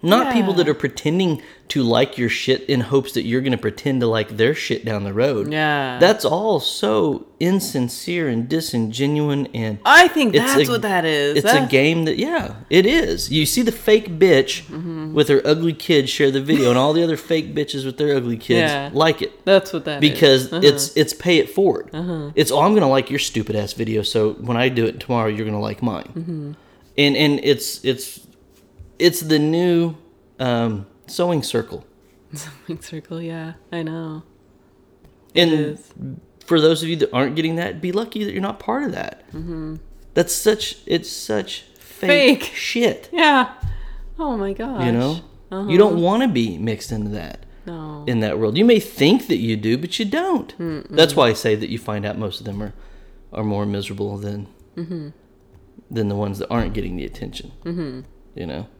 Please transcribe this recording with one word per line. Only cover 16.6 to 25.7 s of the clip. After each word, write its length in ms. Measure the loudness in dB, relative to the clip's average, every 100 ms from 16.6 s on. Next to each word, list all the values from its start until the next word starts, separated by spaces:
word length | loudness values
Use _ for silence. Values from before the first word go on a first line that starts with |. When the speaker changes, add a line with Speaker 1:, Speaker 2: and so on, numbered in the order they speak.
| 4
Speaker 1:
and 80 | 4
all 140 | 4
the 120 | 2
other 120 | 0 -2
fake 380 | -2 -2 -2
bitches 300 | -6 -4 -6 -8
with 100 | -2
their 200 | 0 0
ugly 200 | 0 -6
kids 360 | 0 2 2
Speaker 2:
Yeah. 180 | 0 -4
Speaker 1:
like 300 | 2 2 2
it. 220 | -4 -6
Speaker 2:
That's 280 | 4 4 4
what 120 | -8
that 180 | -6 0
is. 80 | 0
Speaker 1:
Because 420 | 6 6 6 4
Speaker 2:
Uh-huh. 100 | 4 4
Speaker 1:
it's, 300 | 4 0 0
it's 160 | 0
pay 240 | 0 2 2
it 100 | 2
forward. 420 | 2 2 2 -4
Speaker 2:
Uh-huh. 400 | -10 -8 -8 -4
Speaker 1:
It's, 160 | 0 0
"Oh, 80 | 4
I'm 120 | 4
gonna 140 | 4 4
like 180 | 2 0
your 120 | -4
stupid 340 | -4 -4 -4
ass 180 | -4 -4
video, 300 | -6 -4 -2
so 300 | -2 0 0
when 240 | -2 -4 0
I 120 | 0
do 160 | 0
it 140 | -2 -4
tomorrow, 300 | -4 -2 0
you're 180 | -2 -4
gonna 140 | -4
like 200 | -4